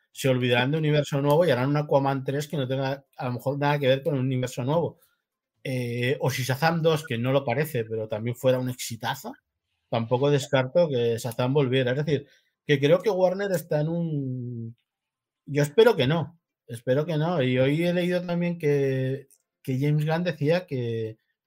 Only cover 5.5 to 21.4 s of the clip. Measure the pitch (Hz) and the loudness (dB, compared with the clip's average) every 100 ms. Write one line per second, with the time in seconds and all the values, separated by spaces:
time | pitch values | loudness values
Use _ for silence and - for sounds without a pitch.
5.5 | _ 139 127 120 120 123 147 139 127 127 | _ -6 -4 -4 -2 -2 0 -2 -2 -4
6.5 | 131 165 170 160 156 - 117 123 139 135 | 0 0 2 2 0 -2 -4 0 0 0
7.5 | 117 156 123 107 110 110 107 117 120 131 | -2 -2 -4 -4 -6 -6 -6 -6 -2 0
8.5 | 127 127 123 - 117 120 135 226 285 _ | 0 -2 -8 -10 -8 -6 -6 -10 -16 _
9.5 | _ _ _ - 117 113 123 143 143 135 | _ _ _ -6 -4 0 0 2 0 2
10.5 | 135 127 175 165 127 117 113 123 - 127 | 0 2 2 2 2 0 -2 -4 -2 0
11.5 | 147 131 131 123 131 147 139 - _ _ | 2 2 2 0 -2 0 -2 -4 _ _
12.5 | _ - 147 143 180 220 185 185 190 202 | _ 0 2 4 4 2 2 2 2 -2
13.5 | 175 - 151 151 170 170 147 135 127 123 | -2 -2 -2 0 -2 -4 -4 -4 -6 -8
14.5 | 120 113 117 _ _ _ _ _ _ - | -8 -10 -14 _ _ _ _ _ _ -4
15.5 | 143 147 - 233 190 127 160 135 - _ | 0 2 6 6 6 2 2 -2 -10 _
16.5 | _ - 117 - 131 156 151 160 175 127 | _ -16 -6 0 0 0 0 0 0 2
17.5 | 127 135 156 175 175 175 180 175 175 175 | 2 2 2 0 0 0 -2 -2 -2 -2
18.5 | 170 151 143 135 131 131 135 - _ _ | -2 0 2 2 0 -2 -4 -10 _ _
19.5 | _ - 131 147 151 151 165 180 160 143 | _ -4 0 2 0 0 -2 -2 -2 0
20.5 | 175 180 131 117 113 110 110 _ _ | 0 -2 -6 -4 -4 -6 -10 _ _